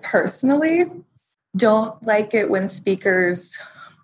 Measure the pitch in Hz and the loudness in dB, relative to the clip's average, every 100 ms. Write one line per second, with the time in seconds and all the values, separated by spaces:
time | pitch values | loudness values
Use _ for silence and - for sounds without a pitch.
0 | - 190 - - 262 285 320 339 349 - | -2 -2 0 0 2 2 2 2 0 -4
1 | - _ _ _ _ 190 220 220 220 - | -20 _ _ _ _ 0 4 4 0 -4
2 | 226 214 214 226 - 190 190 - 196 190 | 0 0 0 -2 0 -2 -4 -4 -4 -2
3 | 202 185 180 180 - - - - - _ | 0 2 0 -2 -8 -18 -20 -20 -20 _